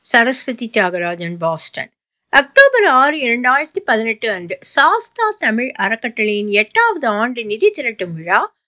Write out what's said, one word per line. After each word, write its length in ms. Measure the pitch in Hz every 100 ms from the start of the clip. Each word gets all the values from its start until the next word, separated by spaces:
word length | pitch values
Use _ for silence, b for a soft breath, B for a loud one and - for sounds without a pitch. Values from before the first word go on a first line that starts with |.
சரஸ்வதி 680 | - 240 233 262 - 240 233
தியாகராஜன், 640 | 226 185 175 175 175 170 170
பாஸ்டன். 520 | 165 160 - - - _ _ _ _
அக்டோபர் 560 | 269 269 - 554 508
ஆறு, 320 | 403 262 277 302
இரண்டாயிரத்தி 640 | 254 240 247 269 302 -
பதினெட்டு 460 | 392 220 226 220 226
அன்று 260 | 190 175 180
சாஸ்தா 760 | - - 294 427 440 - 440 427
தமிழ் 340 | 269 220 254
அறக்கட்டளையின் 760 | - 196 220 233 226 214 208 208
எட்டாவது 580 | 202 214 - 466 370 262
ஆண்டு 380 | 208 233 240
நிதி 260 | 220 214 403
திரட்டும் 440 | 403 254 214 180
விழா 400 | 165 165 202 392 _